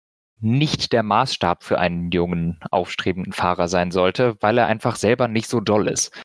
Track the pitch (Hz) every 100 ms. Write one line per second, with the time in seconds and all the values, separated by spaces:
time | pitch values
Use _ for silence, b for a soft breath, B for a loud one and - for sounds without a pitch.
0 | _ _ _ - 110 131 151 - - 120
1 | 107 104 131 - 87 87 - - 87 87
2 | 87 87 87 87 85 87 - 95 90 -
3 | 95 90 90 - 90 90 85 90 87 92
4 | 92 110 123 107 107 120 107 110 123 -
5 | 101 123 120 110 - 120 104 104 90 -
6 | - B